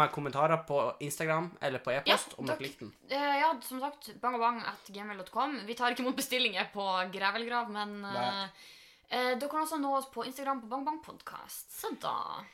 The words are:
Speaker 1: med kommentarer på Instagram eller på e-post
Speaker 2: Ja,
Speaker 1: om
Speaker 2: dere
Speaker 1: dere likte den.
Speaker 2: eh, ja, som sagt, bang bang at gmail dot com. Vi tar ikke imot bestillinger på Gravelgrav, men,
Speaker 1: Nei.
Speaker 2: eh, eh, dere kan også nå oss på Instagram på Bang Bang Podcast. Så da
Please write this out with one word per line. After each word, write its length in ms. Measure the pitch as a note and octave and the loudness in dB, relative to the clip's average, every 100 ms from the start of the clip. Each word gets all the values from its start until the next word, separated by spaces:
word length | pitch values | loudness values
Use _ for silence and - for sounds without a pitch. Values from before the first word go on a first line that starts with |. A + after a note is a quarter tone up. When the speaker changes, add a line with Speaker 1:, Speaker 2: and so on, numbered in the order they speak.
| D3 | 6
Speaker 1:
med 60 | |
kommentarer 520 | - C#3+ C#3 D#3 D#3+ D#3+ | 4 -2 4 6 4 4
på 140 | C#3+ A#2+ - | 2 2 0
Instagram 500 | D3 - D#3+ D#3+ F3 - | -4 -2 2 2 0 -2
eller 180 | C#3+ C3 | -2 0
på 140 | - | 0
e-post 380 | C3 B3+ - - | 2 4 4 2
Speaker 2:
Ja, 20 | - | -6
Speaker 1:
om 80 | C3+ | -2
Speaker 2:
dere 100 | D#4 | -2
Speaker 1:
dere 120 | C3+ | -4
likte 120 | - | -8
den. 120 | - - - | -14 -14 -4
Speaker 2:
eh, 280 | C#4 C#4+ C#4+ | 0 2 4
ja, 120 | D#4 C4+ | 4 4
som 200 | - B3+ | -4 -6
sagt, 380 | C#4 C#4+ - G3+ | -6 -6 -14 -4
bang 180 | A#3+ B3 | 0 2
bang 240 | A#3 A#3 | 2 2
at 240 | G3+ G3+ - | -2 -6 -10
gmail 300 | G3+ G#3 G3 | -10 -8 -8
dot 120 | F#3 | -4
com. 300 | A3+ C#4 C4+ G3+ | 0 0 0 -4
Vi 80 | |
tar 160 | A#3 B3 | 0 2
ikke 80 | C4 | 2
imot 160 | B3+ C4 | 0 0
bestillinger 560 | - B3 A#3+ F#3 G3+ | 0 2 2 2 -2
på 400 | G#3 G3 F#3 F#3 | -2 0 2 0
Gravelgrav, 560 | F#3+ G3 G#3+ A#3 A#3+ A3 | 0 0 0 0 0 0
men, 320 | G#3 G#3 G#3 | -2 -4 -6
Speaker 1:
Nei. 160 | G3+ G3 | -4 -2
Speaker 2:
eh, 320 | - G3 F#3+ - - - - - - | 0 0 -4 -8 -20 -20 -20 -20 -4
eh, 240 | A#3 B3 | 0 2
dere 160 | B3 C#4+ | 2 0
kan 100 | D4+ D#4 | 0 0
også 120 | D#4+ | 0
nå 140 | C#4 C4+ | 2 2
oss 80 | C4+ | 0
på 160 | A#3 | -4
Instagram 380 | A#3 C4 C#4 C4+ | -6 -4 -2 -2
på 60 | A3 | -2
Bang 160 | C4 C#4 | -4 -2
Bang 160 | D#4 | -4
Podcast. 640 | - - - - - - - - | -8 -16 -14 -14 -12 -12 -12 -8
Så 100 | A4+ C4+ | -6 -4
da 160 | - A#2+ - - - | -2 -2 -4 -6 -10